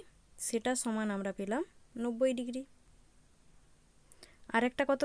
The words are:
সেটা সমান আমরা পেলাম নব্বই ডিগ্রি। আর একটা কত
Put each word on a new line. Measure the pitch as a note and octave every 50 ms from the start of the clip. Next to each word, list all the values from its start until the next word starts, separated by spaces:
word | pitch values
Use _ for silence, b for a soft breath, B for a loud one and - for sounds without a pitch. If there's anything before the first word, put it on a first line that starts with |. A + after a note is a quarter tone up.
| G4+ - - - - _ - - -
সেটা | - - A3+ - B3+ B3+ B3
সমান | - A#3 A3 G#3+ G#3+ G#3+ G3+
আমরা | G3 F#3+ G3 F#3+ -
পেলাম | G3 G3 A3 C#4+ F4+ - - - - - - A#3
নব্বই | A#3 A#3+ A#3 A3+ C4 C4 B3+ A#3+
ডিগ্রি। | B3 B3 A#3+ C4 C4+ - - - - - - - - - _ - - - - - - - - - - - - - - - _ - - B B B B B B B B - -
আর | A3+ A#3+ B3
একটা | - - C#4 C4+
কত | C#4 C4+